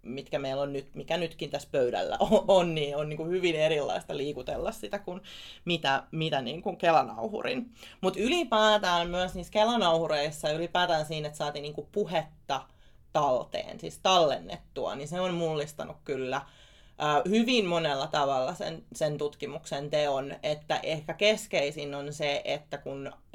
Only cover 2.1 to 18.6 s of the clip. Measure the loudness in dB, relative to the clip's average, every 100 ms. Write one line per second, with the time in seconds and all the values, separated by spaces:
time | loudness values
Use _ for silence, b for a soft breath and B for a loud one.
2.1 | 0 4 4 6 6 6 0 -2 -2 -4
3.1 | -4 -2 0 2 4 4 4 2 -2 -4
4.1 | -4 -4 -4 -6 -4 -4 -6 -8 -8 -6
5.1 | -10 B B B B -2 0 2 0 0
6.1 | -4 0 0 -2 -6 -6 0 4 6 4
7.1 | -4 -6 -4 -2 -4 -6 B B B -2
8.1 | 0 0 0 2 4 6 4 4 2 0
9.1 | -2 -2 -4 -2 4 4 4 4 4 2
10.1 | 0 0 -2 -2 -2 0 0 2 2 0
11.1 | -4 -6 -4 -6 -4 -8 -10 -6 -4 0
12.1 | -2 -2 -14 -4 -4 -4 b b b -4
13.1 | 0 2 2 0 -8 -8 -10 -12 -2 4
14.1 | 6 6 2 -6 -14 -10 -6 -4 -6 -6
15.1 | -4 -2 0 -2 -2 -4 -8 -12 -10 -8
16.1 | -6 -2 -4 B B B B B -4 2
17.1 | 2 4 4 4 4 4 2 0 0 0
18.1 | 0 2 2 0 -4